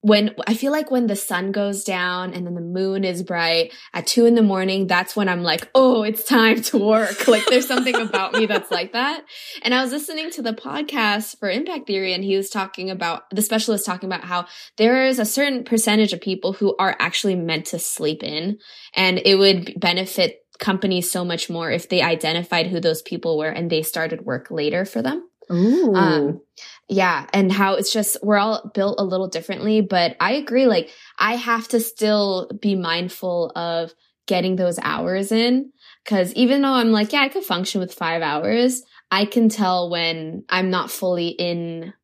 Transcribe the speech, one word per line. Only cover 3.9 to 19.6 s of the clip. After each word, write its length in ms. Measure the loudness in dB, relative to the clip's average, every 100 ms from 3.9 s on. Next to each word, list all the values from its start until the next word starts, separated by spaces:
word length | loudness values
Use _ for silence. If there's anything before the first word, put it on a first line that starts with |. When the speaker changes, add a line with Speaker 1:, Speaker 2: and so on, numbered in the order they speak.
Speaker 1:
at 140 | -8 0
two 180 | 6 6
in 80 | 8
the 60 |
morning, 460 | 6 4 0 0 2
that's 260 | 0 0
when 140 | -2 0
I'm 160 | 0
like, 260 | 0 -2 2 4
"Oh, 280 | 6 4
it's 200 | 0 -4
time 380 | 2 4 6 4
to 160 | 2 2
work." 500 | 4 4 2 0 4
Like, 180 | 4 4
there's 200 | 2 2
something 280 | 0 2 0
about 360 | 0 -2 0
me 140 | 0 0
that's 260 | -2 -2
like 220 | -4 -4
that. 320 | -2 -2 -4 -12 -18 -16 -6
And 120 | 0
I 80 | 0
was 100 | 0
listening 400 | -4 -6 -8 -8
to 100 | -6
the 120 | -6
podcast 840 | -6 -8 -8 -6 -2 0 0 -4 -6
for 120 | -4
Impact 360 | -4 -4 -8 -4
Theory, 280 | -4 -2
and 100 | -4
he 140 | -2 -2
was 120 | -2
talking 400 | -6 -6 -8 -10
about, 400 | -6 -4 -6 -6
the 100 | -4
specialist 440 | 0 0 0 -2 -4
talking 220 | -6 -6
about 160 | -8
how 220 | -4 -6 -6 -16 -20 0
there 280 | 4 4 2
is 140 | 2
a 60 | 0
certain 400 | 0 0 -2 0
percentage 480 | 0 2 4 2
of 80 | 0
people 320 | -6 -4 -4
who 240 | 0 0 2
are 180 | 0 0
actually 380 | -2 -2 -2 -2
meant 300 | -2 -4 -4
to 120 | -8
sleep 460 | -6 -4 -4 -4
in. 340 | -6 -6 -4 -6 -10 -20 -8 0
And 240 | 2 2 4
it 100 | 6
would 380 | 6 4